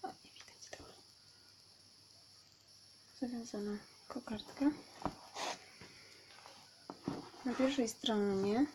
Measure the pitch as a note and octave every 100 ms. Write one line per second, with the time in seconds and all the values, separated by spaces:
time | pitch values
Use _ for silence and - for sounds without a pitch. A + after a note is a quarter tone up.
0 | F#4+ - - - - - - - - -
1 | - - - - - - - - - -
2 | - - - - - - - - - -
3 | - - B3 A#3+ A#3 G#3 G#3 G#3 - -
4 | - - - G#3+ - - C#4 D4 - -
5 | - - - - - - - - - -
6 | - - - - - - - - - -
7 | - - - - B3+ A#3 C4 C#4 A3+ -
8 | - G#3+ G3+ G3 G3 A3 C#4+